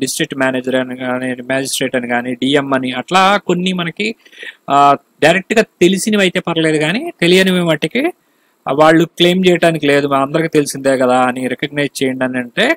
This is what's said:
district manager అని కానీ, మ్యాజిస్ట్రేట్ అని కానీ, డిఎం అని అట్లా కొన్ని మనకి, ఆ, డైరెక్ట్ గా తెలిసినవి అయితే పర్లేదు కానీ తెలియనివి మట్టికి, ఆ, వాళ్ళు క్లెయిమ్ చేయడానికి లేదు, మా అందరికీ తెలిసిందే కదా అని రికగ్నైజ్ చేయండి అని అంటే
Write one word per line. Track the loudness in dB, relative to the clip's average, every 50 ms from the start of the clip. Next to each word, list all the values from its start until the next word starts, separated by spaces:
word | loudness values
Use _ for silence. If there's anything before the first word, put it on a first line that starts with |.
| -2
district | -4 -4 -4 -6 -6 -2 0 0
manager | 0 0 -2 -4 -2 -2
అని | -2 -2 -4 -8
కానీ, | -8 -6 -6 -4 -4 -4 -6 -8 -8
మ్యాజిస్ట్రేట్ | -6 -6 -4 -4 -4 -4 -6 -4 -4 -2 -4
అని | -4 -4 -2
కానీ, | -4 -2 -2 -4 -6
డిఎం | -4 -2 0 0 0 0 0
అని | -2 -2 -2 -4
అట్లా | -6 -8 -6 -2 0 2 4 4 2
కొన్ని | 0 0 -2 -2 -2 -2 -4
మనకి, | -4 -4 -6 -8 -6 -6 -6 -6 -6 _ _ _ -20 -20 -18 -18 -18 _ -6 0
ఆ, | 2 4 6 6 4 2 _ _ _ 0
డైరెక్ట్ | 2 2 2 2 -2 -2 0 0
గా |
తెలిసినవి | 0 _ _ 0 2 2 2 0 -2 -2 0 0
అయితే | 0 0 0 -2
పర్లేదు | -4 -2 -2 0 0 0 0
కానీ | 0 0 0 -2 -4 -6 -8 -6 -2
తెలియనివి | 2 4 4 4 4 2 2 0
మట్టికి, | 0 0 -2 -2 -4 -4 -4 -2 -2 -2 -4 _ _ _ _ _ _ _ _ _ -6 -4
ఆ, |
వాళ్ళు | 2 4 6 6 6 4 4
క్లెయిమ్ | 0 0 0 2 2 2 2 2
చేయడానికి | 2 2 4 2 2 2 2 0
లేదు, | 2 2 2 2
మా | 2 0 0
అందరికీ | 0 0 -2 -2 -2 0
తెలిసిందే | 0 0 0 0 -4 -4 -2 0 0 2
కదా | 2 2 2 2
అని | 2 0 -2 -4 -6 -6
రికగ్నైజ్ | -6 -6 -8 -6 -4 -4 -4 -4 -4 -4
చేయండి | -4 -2 -2 -2 -4
అని | -4 -4 -6
అంటే | -8 -6 -4 -2 -2 -2 -2